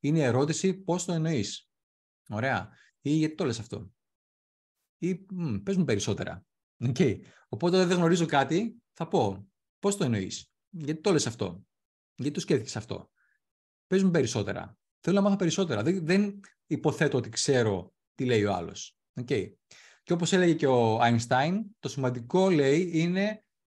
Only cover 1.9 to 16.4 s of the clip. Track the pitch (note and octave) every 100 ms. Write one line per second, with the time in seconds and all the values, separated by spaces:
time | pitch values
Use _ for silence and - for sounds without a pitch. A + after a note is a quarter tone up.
1.9 | _ _ _ - A#2 C3+ G#2+ - - _
2.9 | _ C#3 D#3 D#3 - D3+ A2+ A2 - A#2
3.9 | _ _ _ _ _ _ _ _ _ _
4.9 | - E3+ F3+ - F#3 D#3+ G2+ - F#3+ C#3
5.9 | G2+ - G2 - F2+ - _ _ - B2
6.9 | - C#3+ F#2 - _ _ A2 F3 F#3 F3
7.9 | F3+ E3 F3 D#3+ C#3+ C3+ E3 A#3 - _
8.9 | - D#3+ F3+ G#2 G2 - _ _ _ G3+
9.9 | G3 C#3+ G#2+ F#2 - - _ _ E3+ C#3+
10.9 | D#3 G#3 D#3+ A#2+ - F#2+ F2 - _ _
11.9 | _ _ - C3 F3 - C#3 G#2+ A2 -
12.9 | G2 - _ _ _ _ _ _ _ -
13.9 | F#3+ F#3+ E3 A#2 A2 G2 F2+ F2+ - _
14.9 | _ E3 G3 G3+ G3 F3 G3 F3 G#2+ B2+
15.9 | F#3+ D#3 G3 G#3 G3+